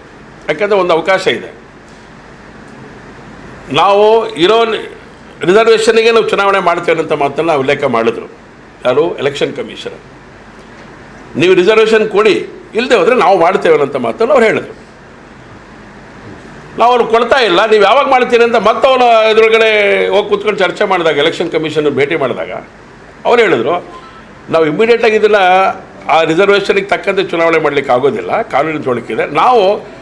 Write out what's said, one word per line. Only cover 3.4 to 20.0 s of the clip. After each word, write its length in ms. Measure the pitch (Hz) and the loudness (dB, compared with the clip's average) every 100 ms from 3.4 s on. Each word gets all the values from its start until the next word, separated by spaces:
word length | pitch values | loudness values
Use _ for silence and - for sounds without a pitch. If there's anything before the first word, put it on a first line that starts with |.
| - - - | -20 -20 -8
ನಾವು 640 | 139 190 202 214 226 220 139 | -2 0 2 2 2 0 -2
ಇರೋ 300 | 180 226 226 202 - - - - - - | 2 2 0 -4 -10 -18 -20 -20 -20 -6
ರಿಸರ್ವೇಷನ್‌ಗೆ 720 | 165 202 226 220 226 220 226 | 0 2 4 2 2 2 2
ನಾವು 180 | 226 - | 2 0
ಚುನಾವಣೆ 300 | 185 202 196 | 0 0 0
ಮಾಡ್ತೇವೆ 420 | 175 175 - 170 | 0 -2 -2 -2
ಅಂತ 100 | 156 | -2
ಮಾತನ್ನ 400 | 151 139 147 165 | -2 -2 -2 -2
ಉಲ್ಲೇಖ 320 | 151 139 143 | 0 0 -2
ಮಾಡಿದ್ರು 420 | 143 117 117 95 - - - - - - 123 | 0 0 0 -2 -8 -18 -20 -20 -20 -6 -2
ಯಾರು, 320 | 131 170 151 | 0 0 -2
ಎಲೆಕ್ಷನ್ 380 | 135 131 147 123 | -6 -4 -6 -6
ಕಮಿಷನರ್. 380 | 107 101 - - - - - - - - - - - - - - - - | -12 -12 -14 -16 -20 -20 -20 -20 -20 -20 -20 -20 -20 -20 -20 -20 -12 -2
"ನೀವು 160 | 175 | 0
ರಿಸರ್ವೇಷನ್ 560 | 180 185 214 220 220 202 | 2 2 2 2 2 0
ಕೊಡಿ, 380 | 190 220 131 - - - 208 | 0 2 0 -4 -14 -10 -6
ಇಲ್ಲದೆ 200 | 262 233 | 0 2
ಹೋದ್ರೆ 200 | 170 254 | 2 2
ನಾವು 240 | 175 190 | 2 2
ಮಾಡ್ತೇವೆ" 420 | 165 202 180 151 | 2 0 2 2
ಅಂತ 140 | 139 135 | 0 -4
ಮಾತನ್ನ 360 | 120 110 - | -6 -2 0
ಅವ್ರು 140 | 277 220 | 2 2
ಹೇಳಿದ್ರು. 360 | 135 - - - - - - - - - - - - - - - - - - - - - - | 0 -6 -14 -20 -20 -20 -20 -20 -20 -20 -20 -20 -20 -20 -20 -20 -20 -20 -20 -20 -20 -16 -4
ನಾವು 120 | 233 | 0
ಅವ್ರು 140 | 247 226 | 0 0
ಕೊಡ್ತಾ 300 | 226 240 277 | 0 2 0
ಇಲ್ಲ, 300 | 220 175 214 | 2 0 2
ನೀವು 180 | 214 | 4
ಯಾವಾಗ 260 | 196 254 269 | 4 4 2
ಮಾಡ್ತೀರಿ 340 | 262 240 240 | 2 2 2
ಅಂತ 120 | 233 226 | 2 2
ಮತ್ತೆ 320 | 202 233 277 | 0 2 2
ಅವ್ರು 440 | 254 247 226 220 | 2 4 4 2
ಇದ್ರೊಳಗಡೆ 760 | 220 220 220 220 214 202 196 | 2 4 4 2 2 2 0